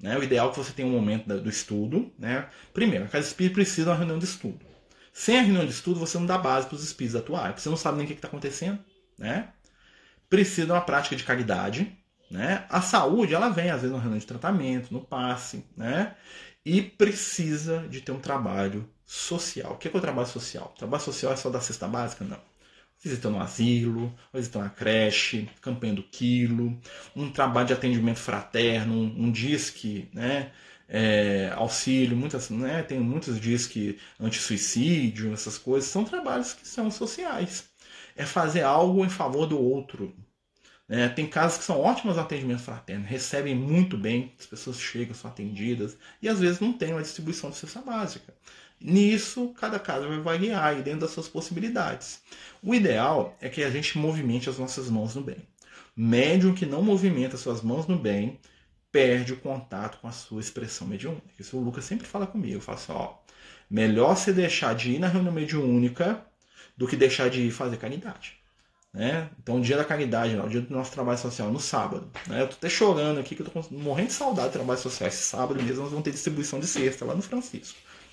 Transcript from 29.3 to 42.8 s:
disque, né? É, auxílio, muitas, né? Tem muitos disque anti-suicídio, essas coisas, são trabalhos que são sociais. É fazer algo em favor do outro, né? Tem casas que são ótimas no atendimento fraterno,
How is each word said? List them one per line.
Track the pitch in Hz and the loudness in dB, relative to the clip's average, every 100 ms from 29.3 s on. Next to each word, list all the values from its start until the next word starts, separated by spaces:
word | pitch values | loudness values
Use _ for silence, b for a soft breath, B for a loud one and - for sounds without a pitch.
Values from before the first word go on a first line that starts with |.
disque, | 110 131 147 - - 110 101 - | 2 0 0 -2 -6 -6 -6 -8
né? | - 123 139 131 B B B - | -6 -2 -2 -4 B B B -4
É, | 107 110 104 104 98 95 - | 2 4 4 4 2 0 -2
auxílio, | 113 - 131 131 123 120 | -2 0 2 4 4 2
muitas, | 147 135 - | -2 -4 -4
né? | 110 131 160 | -4 -2 -4
Tem | - 131 | -4 -2
muitos | 117 156 143 110 | 0 -2 -2 -2
disque | 117 120 - 113 104 - B - | 0 0 0 -4 -4 -4 B -6
anti-suicídio, | 110 - - 104 - 117 156 165 117 107 107 | -4 -2 -2 -2 0 2 4 4 2 0 -4
essas | 107 110 - | -4 -8 -8
coisas, | 123 135 135 | 0 0 2
são | 196 | -2
trabalhos | 220 359 269 247 247 | -2 -2 -2 -2 -4
que | - - | -8 -10
são | - 220 | -4 -4
sociais. | 220 220 - 349 - 180 - - _ B B B - | -2 -6 -6 -6 -4 -4 -6 -14 _ B B B -8
É | 143 | -2
fazer | 185 156 170 | 0 2 4
algo | 135 151 180 190 185 | 4 6 6 6 2
em | |
favor | - 139 139 156 | 0 0 0 2
do | 147 | 4
outro, | 123 135 - - 95 - - _ _ _ b b - | 2 2 -4 -10 -10 -10 -20 _ _ _ b b -4
né? | 117 123 | 0 2
Tem | 123 151 | 0 -2
casas | 160 165 - | 2 2 2
que | |
são | - 135 | 0 2
ótimas | 175 240 214 165 | 4 2 0 0
no | |
atendimento | 151 143 131 120 | 0 -2 -2 -2
fraterno, | 120 113 | -4 -12